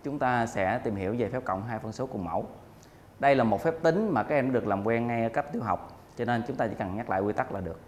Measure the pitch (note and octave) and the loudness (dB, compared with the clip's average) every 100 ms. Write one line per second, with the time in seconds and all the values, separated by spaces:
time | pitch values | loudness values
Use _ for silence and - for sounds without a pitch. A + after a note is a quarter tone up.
0 | D3 C#3+ C3 B2 A2+ - F#2+ A#2 B2 G2+ | -6 0 2 2 0 0 0 0 -2 -2
1 | F#2+ A#2 G#2+ B2+ B2 F#2+ A2+ A2 A2 A2 | -2 0 0 -2 -2 -4 -4 -6 -8 -6
2 | C3 A2+ F2 E2+ A2 - - - - - | -6 -4 -4 -4 -4 -12 -20 -20 -20 -20
3 | - - C#3 C3+ A#2 G2+ E3 E3 E3 E3 | -20 0 4 6 6 4 0 2 2 2
4 | A3 C3+ G#2 D3 C3 B2+ G#2+ G2 G#2 A#2 | 2 0 2 2 2 2 2 0 2 2
5 | A#2+ A#2 A2+ C#3+ - - A#2 F2 - - | 2 0 0 0 -2 -4 0 -2 -2 -18
6 | - - A#2+ A#2+ A2+ C3 A#2+ - G2+ G2 | -20 -6 0 0 0 -2 -2 -2 -4 -4
7 | B2 F#2+ G2+ G#2 - G2 F2 D#2+ | -2 0 0 0 -4 -4 -6 -8